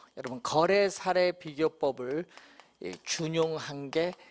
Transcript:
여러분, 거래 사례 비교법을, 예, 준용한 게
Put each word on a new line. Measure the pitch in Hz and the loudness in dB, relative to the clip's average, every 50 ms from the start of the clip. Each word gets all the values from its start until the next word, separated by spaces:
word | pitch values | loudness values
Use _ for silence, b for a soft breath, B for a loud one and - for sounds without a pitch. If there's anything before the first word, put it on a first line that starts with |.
| - - - | -20 -20 -14
여러분, | 113 117 120 123 120 - | -10 -10 -10 -8 -6 -4
거래 | - - 151 165 175 190 202 202 196 | 0 2 4 4 6 6 4 4 2
사례 | 175 - - 185 180 185 180 180 | 0 -2 0 2 2 4 4 2
비교법을, | 175 180 - 160 143 139 160 151 151 - - 139 127 123 123 123 139 160 180 - B B B B B B B B B B | 2 -2 -8 -8 -2 0 0 0 0 0 0 0 0 0 -4 -4 -4 -4 -4 -8 B B B B B B B B B B
예, | - 90 127 - - | -12 -10 -10 -10 -6
준용한 | - - - 165 156 160 165 160 160 160 151 127 - 147 139 139 139 | -6 -4 -4 -2 -2 0 0 0 0 -2 -4 -8 -8 -10 -10 -8 -4
게 | - 160 165 180 180 B B B | -2 0 0 -2 -4 B B B